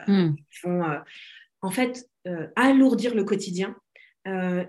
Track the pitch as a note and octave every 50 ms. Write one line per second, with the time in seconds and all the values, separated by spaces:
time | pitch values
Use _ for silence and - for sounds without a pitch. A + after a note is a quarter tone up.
0 | - - G3 F#3+ F3 D#3+ D3 - - _ - - - F3+ F3+ F3+ E3+ D#3+ D3 C#3+
1 | - - - - - - - - - _ _ _ - F#3 - B3+ B3+ B3 B3 -
2 | - _ _ _ - F3+ F3 E3 D#3 - - A3+ B3+ C4+ C4+ C4+ C4+ B3+ A3+ F#3+
3 | G#3 B3 A#3 G#3+ F#3+ G#3+ G#3 G3 - - F3 F3+ F#3+ G#3 - - _ _ _ -
4 | - _ _ _ - F#3+ F#3+ F#3 F#3 F3+ F3+ F3+ F3+